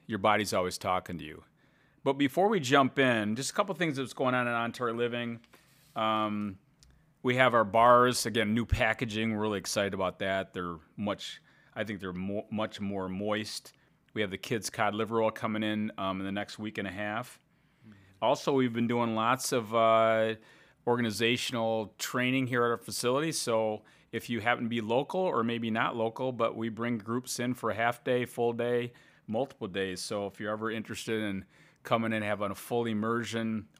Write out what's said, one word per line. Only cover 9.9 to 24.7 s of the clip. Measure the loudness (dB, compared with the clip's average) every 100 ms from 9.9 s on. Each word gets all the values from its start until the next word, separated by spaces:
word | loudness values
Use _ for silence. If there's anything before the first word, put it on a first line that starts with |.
about | 0 -4 -2
that. | -2 -2 -4
They're | -6 -8 -8 _ -8
much, | -4 -4 -8 -16 _ _ _
I | -8
think | -8 -6
they're | -8
mo-, | -6 -6 -6 -6
much | -4 -6 -6
more | -6 -6 -6
moist. | -4 -4 -4 -4 -10 -14 _ _ _ _
We | -4
have | -4
the | -4
kids' | -4 -4 -4
cod | -2 0
liver | 0 -2 0
oil | 0
coming | 0 -4 -2
in, | -2 -2 -4 -4
um, | -4 -4
in | -4
the |
next | -6 -8 -8
week | -10 -8
and | -8
a |
half. | -6 -6 -6 -8 -16 _ _ _ _ -20 -20 -20 0
Also, | 2 2 2
we've | 2 2
been | 2 2
doing | 2 2
lots | 2 2 2 2
of, | -2 0
uh, | 4 6 8 6 4 2 -2 -8 -20 -20 _ -2
organizational | 0 0 2 2 2 0 -2 0 -2 -4 -8
training | -6 -2 0 0 0
here | 2
at | 2
our | 0
facility. | -4 -2 0 2 0
So | -2 0 0 0 -2 -10 _ _
if | -8 -4
you | -2
happen | 2 2
to | 2